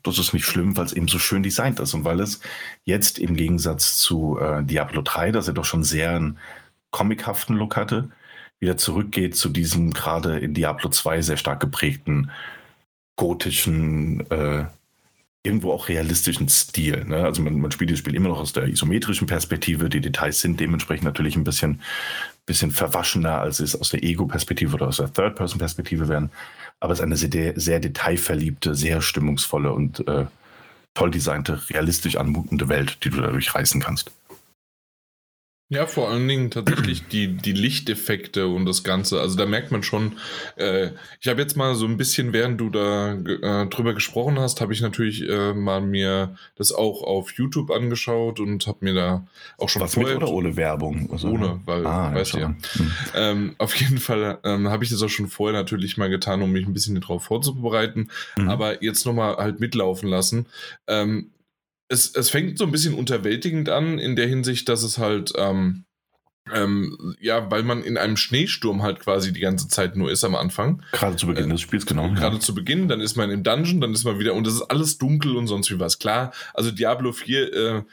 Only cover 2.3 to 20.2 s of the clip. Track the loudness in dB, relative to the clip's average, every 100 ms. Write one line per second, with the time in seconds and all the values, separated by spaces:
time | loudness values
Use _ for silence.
2.3 | -4 -10 -12 -14 -8 -2 2 2 2 0
3.3 | 2 2 2 0 0 2 2 2 2 0
4.3 | 0 0 0 0 0 0 -2 -2 0 2
5.3 | 0 0 -2 0 0 2 2 0 0 0
6.3 | -4 -14 -20 -20 _ -10 0 0 0 -2
7.3 | -4 0 0 0 -2 0 -2 -2 -10 -20
8.3 | -20 -18 -4 -2 0 0 0 0 0 0
9.3 | 0 0 0 2 2 2 0 0 0 0
10.3 | -2 -2 0 0 0 0 0 2 0 0
11.3 | 0 -2 -2 -2 0 0 0 0 0 0
12.3 | -6 -14 -16 -20 _ _ _ _ -2 -2
13.3 | 0 0 0 2 2 2 2 0 -2 -2
14.3 | 0 0 0 -4 -10 _ _ _ _ _
15.3 | _ 0 0 0 -2 0 0 2 2 2
16.3 | 0 4 4 2 0 0 0 -2 0 2
17.3 | 2 0 2 0 0 0 0 0 0 2
18.3 | 0 -2 -2 0 0 2 2 0 -2 0
19.3 | -2 0 -2 0 0 2 0 -2 -2